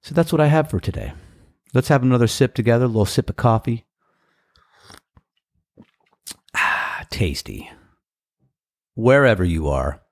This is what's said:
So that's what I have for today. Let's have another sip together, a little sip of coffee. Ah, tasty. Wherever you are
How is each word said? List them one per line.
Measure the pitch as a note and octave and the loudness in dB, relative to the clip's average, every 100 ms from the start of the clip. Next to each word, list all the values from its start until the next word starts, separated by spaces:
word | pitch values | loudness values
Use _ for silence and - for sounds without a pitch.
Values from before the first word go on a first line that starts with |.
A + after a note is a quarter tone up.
| - | -2
So | D#3 | -2
that's | E3 | 0
what | D#3+ | 2
I | D3+ | 4
have | D#3 D#3 | 2 0
for | F#2+ | -4
today. | - - C#2 - - _ _ _ _ | -4 -8 -10 -14 -20 _ _ _ _
Let's | B2 - | -2 2
have | C#3 | 2
another | B2+ B2 A#2 | 2 2 2
sip | - B2+ | 2 -2
together, | - A#2 A#2 B2+ | 0 0 2 2
a | |
little | A2 G2+ | 0 0
sip | - - | -2 -4
of | - | -2
coffee. | A#2+ A2+ - A#2 _ _ _ _ _ _ _ _ _ _ _ - _ _ _ _ _ _ _ _ _ _ _ _ - - _ - | 0 0 -2 -8 _ _ _ _ _ _ _ _ _ _ _ -20 _ _ _ _ _ _ _ _ _ _ _ _ -20 -20 _ -4
Ah, | - - - - - | -4 -4 -8 -10 -12
tasty. | - F2 C#2 - - - - _ _ _ _ _ _ _ _ _ _ _ - | -4 -4 -4 -12 -16 -18 -20 _ _ _ _ _ _ _ _ _ _ _ -2
Wherever | A#2 C#3 C3+ G2+ | 4 6 4 4
you | F2+ D#2+ D2 | 0 0 -2
are | C2+ C#2 - _ | -2 -4 -8 _